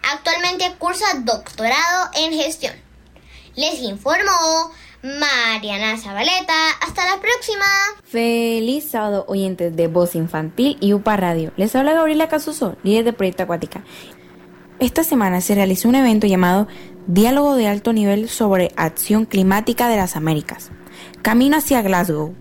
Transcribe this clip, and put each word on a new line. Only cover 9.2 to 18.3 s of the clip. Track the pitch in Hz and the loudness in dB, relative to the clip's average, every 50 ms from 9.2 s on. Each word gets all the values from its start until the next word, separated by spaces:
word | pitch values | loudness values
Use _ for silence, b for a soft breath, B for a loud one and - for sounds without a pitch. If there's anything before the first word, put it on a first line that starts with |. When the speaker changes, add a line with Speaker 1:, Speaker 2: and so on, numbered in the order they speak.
| - - | -4 -2
Speaker 2:
oyentes | 196 196 190 190 185 175 175 170 165 | -4 -2 -2 -2 -2 -2 -4 -4 0
de | 160 170 | 0 0
Voz | 165 165 180 175 175 - | 2 2 2 2 2 0
Infantil | 165 160 170 - 156 156 156 - - 247 285 285 - | -2 -4 -2 -4 -4 -6 -6 -2 0 0 0 0 0
y | 196 202 | 2 2
upa | 202 202 202 226 214 | 2 2 2 0 0
Radio. | 196 185 175 170 165 160 160 - | 2 2 0 0 -2 -4 -4 -2
Les | - 190 220 - | -2 -2 0 2
habla | 262 269 294 | 0 2 2
Gabriela | 311 330 320 311 311 302 320 320 | 2 2 2 2 2 2 0 0
Casuso, | 311 311 302 320 302 - 262 190 - - | 0 -2 -4 -4 -4 -4 -4 -4 -4 -4
líder | - 190 208 226 233 | 0 2 2 2 2
de | 240 | 0
Proyecto | 226 - 202 185 180 - 185 | 0 0 -2 -2 -2 -4 -4
Acuática. | 180 175 170 - - - - B B B B B B B B B B B B - - - - - - - - | -4 -4 -6 -6 -8 -10 -14 B B B B B B B B B B B B -20 -20 -20 -20 -20 -20 -6 -2
Esta | 262 240 - - 330 | -2 0 0 0 0
semana | 320 311 247 208 190 180 180 | 2 2 2 2 2 0 0
se | 180 - 208 | 0 0 2
realizó | 202 196 190 185 185 - 226 | 2 4 2 0 2 2 4
un | 247 | 4
evento | 269 269 247 220 214 214 | 6 4 4 4 4 4
llamado | 208 190 185 180 180 180 196 208 208 B B B B B B - - | 4 4 4 4 4 4 2 2 0 B B B B B B -4 0
Diálogo | 170 190 214 240 262 285 285 294 277 | 4 4 4 4 4 4 4 4 4
de | 262 226 | 4 2
alto | 208 202 202 208 233 226 | 2 0 0 0 0 0
nivel | 220 208 202 202 208 220 | 2 2 2 2 0 0
sobre | 233 | -4